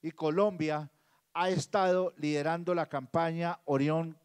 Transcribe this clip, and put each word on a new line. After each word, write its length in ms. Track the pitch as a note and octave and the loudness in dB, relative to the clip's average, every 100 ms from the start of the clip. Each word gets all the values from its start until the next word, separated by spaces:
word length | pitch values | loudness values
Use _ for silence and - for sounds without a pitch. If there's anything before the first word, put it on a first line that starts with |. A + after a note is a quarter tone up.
y 80 | D#3+ | -10
Colombia 800 | - D#3 D#3+ G#3 F3+ D#3 D3+ D3 _ _ _ _ - | -4 -2 2 2 2 -2 -2 -6 _ _ _ _ -2
ha 160 | F3+ | 0
estado 600 | F#3 - G#3 F#3 F#3 F#3 - | 0 0 2 4 2 0 -2
liderando 560 | D3+ D3 D3+ E3+ F3 | -2 -2 0 -2 -2
la 140 | F3 D#3 | -2 -2
campaña 720 | C#3+ C3 E3 E3 E3 E3+ F3 - | -6 -2 0 0 0 -4 -6 0
Orión 520 | C3+ C#3+ D#3+ E3 D#3 | 2 2 0 -2 -10